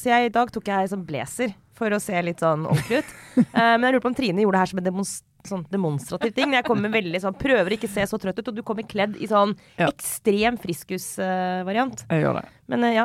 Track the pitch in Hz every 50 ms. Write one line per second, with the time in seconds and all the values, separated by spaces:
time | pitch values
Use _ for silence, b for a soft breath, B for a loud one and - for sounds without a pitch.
0 | - 247 240 240 240 240 214 233 247 233 - 220 - 208 196 196 190 185 196 196
1 | 175 151 151 127 120 - - - 254 226 190 - _ _ _ - 233 214 202 208
2 | - - 190 175 175 170 170 - 175 160 156 151 160 - - 156 143 - 226 294
3 | - - - - - - - 254 - - - 233 233 233 233 226 247 254 262 247
4 | - 262 240 - 277 202 165 196 214 202 190 185 185 185 190 185 180 185 180 190
5 | 202 - - - - _ _ _ - - 196 185 160 147 196 202 185 156 147 143
6 | - - 175 180 - 226 214 254 277 285 269 247 247 - 233 202 202 214 220 220
7 | 190 170 160 190 190 196 190 - - 269 262 220 175 180 220 220 - 202 202 208
8 | 196 - - 214 - 190 180 - 214 254 214 214 - - 214 214 220 - - 208
9 | 196 214 208 - - 214 220 202 202 208 208 b b b b b 175 175 - -
10 | - - - - - 226 202 208 214 233 247 240 - 190 165 - - - 185 185
11 | 185 - - - 190 185 185 185 185 185 185 185 185 185 196 226 262 262 214 -
12 | - - 165 156 151 139 127 - - - b b _ - 247 240 240 233 233 220
13 | 226